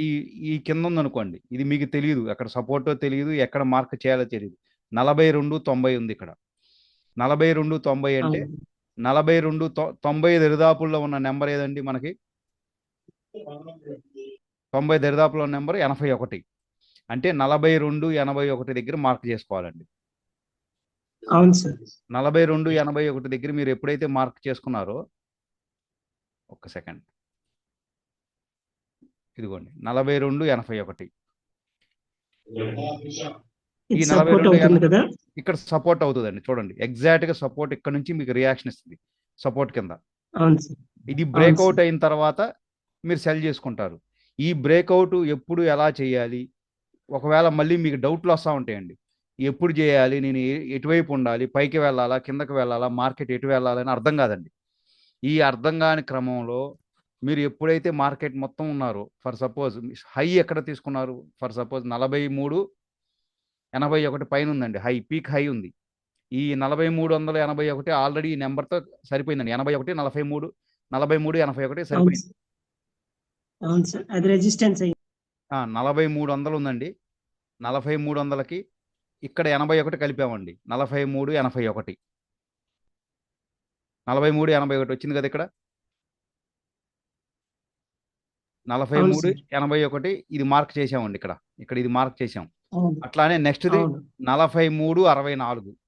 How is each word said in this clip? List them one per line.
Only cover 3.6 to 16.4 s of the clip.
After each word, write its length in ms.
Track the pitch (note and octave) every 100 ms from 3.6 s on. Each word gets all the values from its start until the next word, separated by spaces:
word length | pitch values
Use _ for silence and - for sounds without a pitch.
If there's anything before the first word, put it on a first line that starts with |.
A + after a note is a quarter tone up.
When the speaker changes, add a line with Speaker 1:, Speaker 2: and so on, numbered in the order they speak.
| C3
Speaker 1:
మార్క్ 200 | B2+ B2 B2+
చేయాలో 240 | C3 B2+ A#2+
తెలియదు. 220 | A2 G2+ - _ _ -
నలభై 360 | A2+ C#3 D3 D#3+ D3
రెండు 200 | D3 D3+ D3
తొంభై 240 | B2+ C3 B2
ఉంది 140 | A2+ G2+
ఇక్కడ. 140 | E2 - _ _ _ _ _ _ _ -
నలభై 340 | B2+ D3 E3 D#3
రెండు 180 | D#3 D#3+ D3
తొంభై 260 | C3+ C#3 C3+
అంటే 180 | D#3+ D3+
Speaker 2:
అవును. 140 | D3 D#3 - _ _ -
Speaker 1:
నలభై 400 | B2 D3 D#3 E3
రెండు 240 | D#3 D#3 D#3+ -
తొ-, 160 | D#3+ - D3
తొంభై 280 | D3+ E3+ E3+
దరిదాపుల్లో 600 | D#3 D3+ D#3+ D#3+ D#3+ D#3 D3
ఉన్న 100 | C#3 C3+
నెంబర్ 220 | C#3 C#3+ C#3+
ఏదండి 240 | C#3 C#3+ C3+
మనకి? 200 | C3 G#2+ - _ _ _ _ _ _ _ _ _ _ _ - - D3 E3 D#3+ D3 - _ - C3+ - _ _ -
తొంభై 240 | C3+ D3+ D#3
దరిదాపుల్లో 460 | C#3+ C#3+ D#3 D#3 C#3+
ఉన్న 100 | C#3+
నెంబర్ 180 | D3 F#3+
ఎనభై 340 | C#3 C3+ D3 A#2+
ఒకటి. 200 | C3 F2+